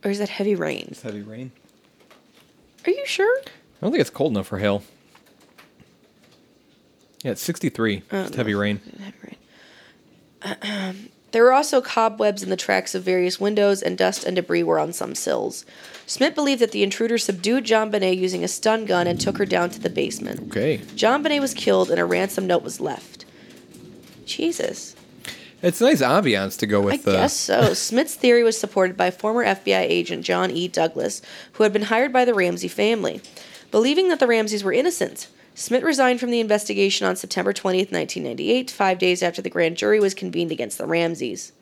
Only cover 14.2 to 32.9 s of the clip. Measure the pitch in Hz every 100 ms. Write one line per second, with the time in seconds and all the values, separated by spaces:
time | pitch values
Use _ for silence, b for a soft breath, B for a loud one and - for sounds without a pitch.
14.2 | - 185 170 175 170 160 156 170 - -
15.2 | - 62 104 - - B B B B -
16.2 | 285 311 285 269 226 208 196 196 233 233
17.2 | - 190 185 254 220 220 220 208 190 185
18.2 | 185 180 175 - 220 220 214 180 175 -
19.2 | - 190 196 185 175 - 180 180 - -
20.2 | - - - - 135 143 - - 214 269
21.2 | 302 294 277 - - 190 185 170 175 175
22.2 | 196 - 190 175 - - - 135 - -
23.2 | - B B B B - - - - -
24.2 | - - 330 339 - - - - - -
25.2 | B B B B 180 175 240 302 127 165
26.2 | 175 101 98 - 107 104 101 277 - 95
27.2 | 277 - - - 220 190 - 233 320 -
28.2 | 247 240 226 220 196 - 185 190 180 185
29.2 | 214 233 220 190 - 190 185 175 175 180
30.2 | - 90 180 165 180 - 165 - - -
31.2 | B B B - 214 208 208 226 269 254
32.2 | 247 214 175 175 180 - 208